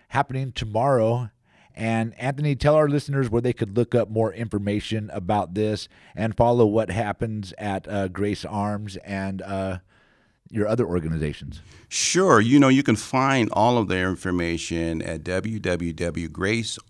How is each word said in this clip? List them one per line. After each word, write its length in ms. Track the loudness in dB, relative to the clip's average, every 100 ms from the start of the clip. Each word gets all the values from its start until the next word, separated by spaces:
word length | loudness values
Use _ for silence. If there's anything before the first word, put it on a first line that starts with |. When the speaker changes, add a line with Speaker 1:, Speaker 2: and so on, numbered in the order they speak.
| _
Speaker 1:
happening 420 | -2 -2 -4 -6
tomorrow. 800 | -8 -4 0 2 4 4 0 -4 -12 _ _ _
And 400 | -6 -2 -2 -2 -4
Anthony, 360 | -6 -2 -2 2
tell 200 | 4 4
our 140 | 4
listeners 400 | 2 0 -2 0
where 120 | 0
they 120 | 0
could 240 | -2 -2 0
look 180 | 2 2
up 140 | 0
more 240 | 0 0
information 760 | -2 -6 -4 -2 -2 -2 -6 -6
about 400 | -6 0 0 0
this 340 | -2 -2 -2 -8 -20 -18 -6
and 200 | -4 2
follow 300 | 4 6 6
what 260 | 4 0
happens 640 | -2 -2 -4 -6 -6 -8 -8
at, 300 | -6 -6 -4
uh, 220 | -4 -4
Grace 340 | -2 -2 -2
Arms 540 | -4 -4 -2 -4 -8 -12 -8
and, 360 | -6 -4 -6
uh, 360 | -6 -4 -4 -6 -10 _ _ _ _ _ _
your 180 | -2 0
other 180 | 0 0
organizations. 760 | 0 -2 -2 -2 -4 -12 -14 -18 -20 -10
Speaker 2:
Sure. 540 | -4 0 2 6 8
You 180 | 8 6
know, 80 | 8
you 160 | 6
can 140 | 4 0
find 520 | 0 0 2 2 2
all 240 | 2 2 2
of 100 | 0
their 220 | 0 0
information 920 | -2 -2 -2 0 -2 -2 -2 -2 -4
at 220 | -6 -8
w 360 | -4 -4 -4 -4
w 340 | -2 -2 -4
w 340 | -4 -4 -4 -6
grace 500 | -4 -2 0 -4 -10 -10